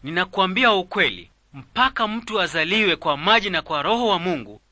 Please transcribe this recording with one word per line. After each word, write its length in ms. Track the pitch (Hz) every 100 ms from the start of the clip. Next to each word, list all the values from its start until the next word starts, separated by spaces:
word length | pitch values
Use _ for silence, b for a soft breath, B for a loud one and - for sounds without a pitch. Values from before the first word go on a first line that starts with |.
Ninakuambia 680 | 139 170 185 - 185 190 254
ukweli, 580 | 202 180 208 156 90 - _ _
mpaka 540 | 139 - - 262 - 220
mtu 320 | 220 233 214
azaliwe 560 | 175 165 160 214 208 160
kwa 200 | 165 143
maji 340 | 165 226 202
na 120 | 170
kwa 200 | - 156
Roho 260 | 147 226 240
wa 100 | 185
Mungu 420 | 175 160 107 104 _